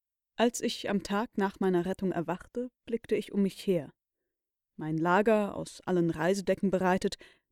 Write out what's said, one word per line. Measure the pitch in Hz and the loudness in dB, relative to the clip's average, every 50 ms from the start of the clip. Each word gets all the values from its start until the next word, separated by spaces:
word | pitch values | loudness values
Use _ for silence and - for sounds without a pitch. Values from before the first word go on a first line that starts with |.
| _ _ _ _ _ _ _ | _ _ _ _ _ _ _
Als | - 220 240 - - | 2 2 2 2 0
ich | - 240 - - - - | -4 -4 -4 -4 -6 -4
am | 202 202 - | -4 -4 -2
Tag | - 208 202 226 - - - | -2 -2 -2 -4 -4 -2 -2
nach | 196 196 - - | -2 -2 -2 0
meiner | 196 190 185 175 175 | 0 2 2 2 0
Rettung | 185 185 - 202 185 175 | -2 -4 -4 -4 -4 -2
erwachte, | - 165 165 170 180 - - - 247 247 254 _ _ _ | -2 -4 -4 -4 -6 -8 -12 -10 -10 -10 -10 _ _ _
blickte | - 226 226 - - 220 | -6 -6 -6 -2 0 -2
ich | 190 - - - | -2 -2 -2 0
um | 202 | 0
mich | 202 190 - - - | 0 0 0 -4 -2
her. | - 185 170 135 - - _ _ _ _ _ _ _ _ _ _ _ _ _ _ _ _ | 0 0 0 0 -4 -16 _ _ _ _ _ _ _ _ _ _ _ _ _ _ _ _
Mein | - 170 156 160 160 | -8 -6 -4 -2 0
Lager, | 156 175 175 190 208 233 220 214 208 196 - | 2 4 4 4 6 4 4 4 2 0 -4
aus | - 160 - - - - | -8 -8 -10 -12 -12 -4
allen | - 185 180 170 170 | 0 2 2 2 2
Reisedecken | 160 156 156 175 196 202 185 - 190 - - 196 | 0 0 2 0 0 0 2 0 0 2 2 0
bereitet, | 175 185 185 185 185 190 - 196 - - - - - _ _ _ | 2 2 2 2 2 2 0 -2 -4 -6 -18 -20 -20 _ _ _